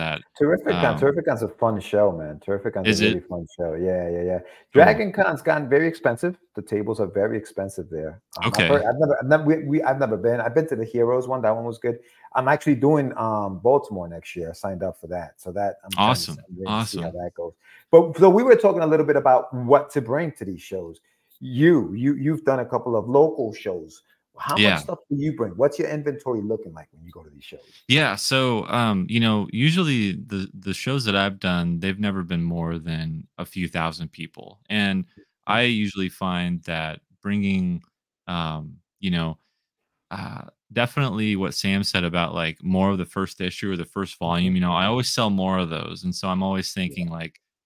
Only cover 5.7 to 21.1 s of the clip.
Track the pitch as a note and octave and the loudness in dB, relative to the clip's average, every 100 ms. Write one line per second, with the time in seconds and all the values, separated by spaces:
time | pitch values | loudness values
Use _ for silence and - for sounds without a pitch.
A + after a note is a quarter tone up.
5.7 | C#3+ E3 E3 C3 A2+ F3 F3+ _ - - | 2 2 0 -2 0 -4 -6 _ -14 -4
6.7 | G#2+ G#2+ A2 G2 G2 G#2+ A2 - - G2 | -4 -2 -2 -2 0 0 -2 -6 -8 -8
7.7 | F#2 E2+ D#2+ D#2 F2 _ - A2 A2 F2 | -8 -10 -8 -8 -12 _ -6 -2 2 4
8.7 | C#3+ G#2+ C3 D3+ C#3 C3 D#3 D3+ D#3+ C#3+ | 4 2 0 0 0 2 2 4 0 0
9.7 | D#3 C3 C#3 B2+ G#2 A#2 A#2+ A#2 D#3 D3+ | 0 0 0 0 0 0 0 0 0 0
10.7 | A#2+ A2 A#2+ A#2 B2+ B2+ C3 A2 A2+ A#2 | -2 -4 0 2 2 -2 -2 0 0 -4
11.7 | A2 B2 A#2+ - _ - - C3 D3 D#3 | -6 -6 -6 -10 _ -8 -2 2 2 2
12.7 | B2+ C#3 D#3 C3 - A2+ G#2+ G2+ F2+ A#2 | 2 4 4 2 -2 -2 -2 -4 -2 2
13.7 | C#3 C#3 G2 E2+ E2+ - F2+ E2 E2 G2+ | 2 2 -8 -10 -12 -14 -10 -10 -8 -8
14.7 | F2+ F#2 - E2 F2+ D#2 - F#2 F2+ G2+ | -4 -6 -6 -8 -10 -10 -14 -10 -4 -4
15.7 | - G2 G2 G#2+ B2 - D2 - F2+ F#2+ | -6 -6 2 2 2 -2 -10 -12 -10 -6
16.7 | A2 A2 F#2 E2+ F2 F2 - E2+ - _ | -4 -4 -6 -8 -8 -10 -8 -12 -12 _
17.7 | - _ E3 E3+ D3+ F#3+ G3 B3+ A3+ G3 | -20 _ 6 6 6 8 8 8 8 6
18.7 | E3+ D#3+ D#3 D3+ C#3+ C3+ B2+ - B2 A#2+ | 4 4 4 4 4 6 4 4 -2 4
19.7 | C#3 - C#3+ A2+ C#3+ E3 - G2 F2 - | 4 4 -4 -2 -2 -4 -8 -10 -12 -10
20.7 | F#2+ E2+ E2 _ | -10 -10 -14 _